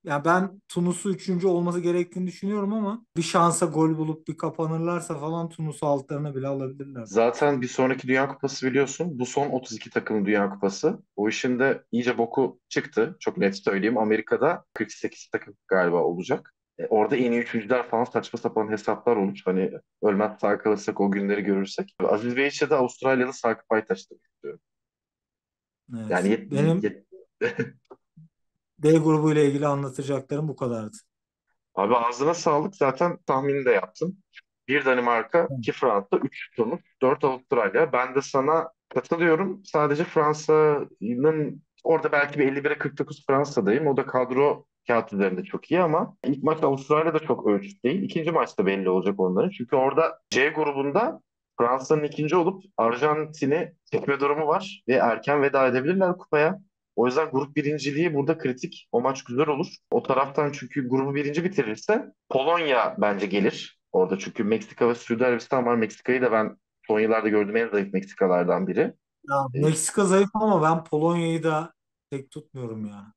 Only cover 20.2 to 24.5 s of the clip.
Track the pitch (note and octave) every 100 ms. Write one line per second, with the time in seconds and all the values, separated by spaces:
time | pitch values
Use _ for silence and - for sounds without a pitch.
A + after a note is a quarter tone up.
20.2 | G#2+ - G#2 G#2 A2 G2+ - G2+ G2 G2
21.2 | G2 G#2 G2+ G2 G2 - G3 - F#2 G#2
22.2 | A#2+ B2 C#3+ - C#3+ D3 B2 - C3 C3
23.2 | B2+ C3 A#2 A2 _ A2 - - - -
24.2 | _ _ C#2+